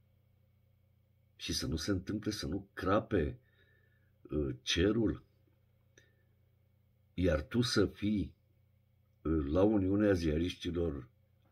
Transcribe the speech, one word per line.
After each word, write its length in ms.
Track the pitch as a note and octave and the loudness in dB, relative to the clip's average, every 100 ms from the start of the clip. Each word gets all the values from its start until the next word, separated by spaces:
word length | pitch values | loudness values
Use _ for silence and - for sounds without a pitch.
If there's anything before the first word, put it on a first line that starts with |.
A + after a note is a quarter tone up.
| _ _ _ _ _ _ _ _ _ _ _ _ _ - | _ _ _ _ _ _ _ _ _ _ _ _ _ -12
și 180 | - | -6
să 140 | - - | -4 -4
nu 80 | D#2+ | -4
se 160 | - | -2
întâmple, 400 | F#2+ - G#2 - | -4 -4 -6 -6
să 160 | G#2+ C#2 | -6 -6
nu 200 | F#2+ - | -8 -10
crape, 640 | - F#2 G#2 A2+ G2+ D2 - _ _ _ _ _ _ _ _ | -6 0 0 0 0 0 -4 _ _ _ _ _ _ _ _
uh, 340 | - D2+ C2+ B1+ | -8 -4 -4 -6
cerul, 640 | - - F#2+ G#2+ G#2 - - _ _ _ _ _ _ _ _ _ _ _ _ _ _ _ _ _ _ | -4 0 2 2 0 -2 -10 _ _ _ _ _ _ _ _ _ _ _ _ _ _ _ _ _ _
iar 280 | - F2 D2+ | 0 2 2
tu 200 | D2+ A#2 | 0 0
să 240 | A#2+ - F#2 | 2 2 2
fii, 480 | - G2+ G#2+ E2 - _ _ _ _ _ _ _ _ | 0 -2 -2 -2 -8 _ _ _ _ _ _ _ _
uh, 240 | D2+ D#2+ C#2 | -2 0 2
la 140 | E2 | 4
Uniunea 500 | G2+ G#2+ F#2 G2+ G#2 | 4 4 2 2 2
Ziariștilor, 920 | F#2 E2 D2+ F2 - F2+ E2+ E2+ C#2 B1+ _ _ _ _ | 2 2 0 -2 -4 -6 -2 -2 -4 -10 _ _ _ _